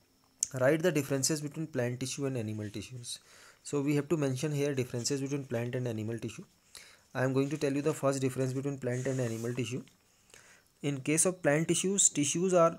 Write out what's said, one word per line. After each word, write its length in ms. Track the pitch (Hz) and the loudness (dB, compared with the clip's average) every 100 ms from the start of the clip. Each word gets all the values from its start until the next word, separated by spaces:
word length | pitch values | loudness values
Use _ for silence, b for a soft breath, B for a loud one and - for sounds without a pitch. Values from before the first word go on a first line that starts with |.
| _ _ _ _ - 131 | _ _ _ _ -6 2
Write 220 | 127 156 | 4 4
the 100 | 180 | 4
differences 500 | 151 131 139 131 156 | 2 0 0 0 -2
between 260 | 147 160 156 | -4 -6 -4
plant 320 | 131 120 123 | -2 -2 -2
tissue 260 | 131 - 139 | -6 -4 -4
and 120 | 131 | -4
animal 320 | 107 107 104 | -4 -4 -6
tissues. 500 | 104 - 127 120 - B B B B | -8 -10 -12 -12 -12 B B B B
So 180 | - 143 | -6 -2
we 140 | 139 147 | 0 0
have 140 | 143 | 0
to 80 | 165 | 0
mention 340 | 139 131 156 | 0 0 -2
here 220 | 143 143 | 0 0
differences 480 | 131 120 123 117 143 | 0 -2 -4 -2 -2
between 240 | 139 143 131 | -2 -4 -4
plant 300 | 117 123 127 | -4 -2 -2
and 120 | 123 | -4
animal 300 | 110 107 117 | -4 -4 -6
tissue. 260 | 113 - - _ B B B B B | -6 -10 -16 _ B B B B B
I 100 | 131 | -2
am 100 | 131 | 2
going 160 | 131 139 | 2 0
to 80 | 147 | 0
tell 160 | 143 | 0
you 80 | 139 | 0
the 120 | 151 | 0
first 280 | 147 139 135 | 2 0 2
difference 320 | 135 131 131 | 0 0 -2
between 240 | 135 139 139 | -2 -4 -4
plant 300 | 127 123 135 | -2 -2 0
and 120 | 131 | 0
animal 340 | 120 113 117 | 0 -2 -4
tissue. 300 | 123 113 127 - _ B B B B B B B _ | -2 -4 -6 -8 _ B B B B B B B _
In 200 | 147 139 | -4 -2
case 240 | 135 156 190 | 0 2 2
of 160 | 180 | 2
plant 260 | 147 151 165 | 2 4 2
tissues, 420 | 170 185 196 - | 0 2 4 4
tissues 440 | - 143 170 185 | 2 0 0 4
are, 220 | 180 165 | 6 6